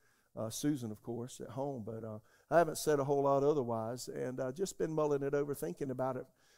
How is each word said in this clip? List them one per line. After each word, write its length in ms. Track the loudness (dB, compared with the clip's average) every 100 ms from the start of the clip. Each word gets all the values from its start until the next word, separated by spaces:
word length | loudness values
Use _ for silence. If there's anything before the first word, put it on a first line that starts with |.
| _ _ _
uh, 160 | -8 -6
Susan, 400 | 0 0 0 -4
of 120 | -8
course, 380 | -8 -8 -8 -10
at 100 | -10
home. 340 | -6 -6 -6
But, 200 | -8 -8
uh, 140 | -8 -12 _ _ 2
I 80 | 4
haven't 200 | 4 2
said 200 | 2 2
a 60 |
whole 180 | 4 4
lot 220 | 4 6
otherwise. 640 | 6 4 2 -2 -2 -6 -8
And 320 | -6 -4 -4
I've 140 | -4
just 220 | -2 -4 -2
been 160 | -2
mulling 300 | 2 2 2
it 120 | 2
over, 200 | 2 0
thinking 380 | -2 -4 -4 -4
about 240 | -2 -2 -2
it 100 | -8 _ _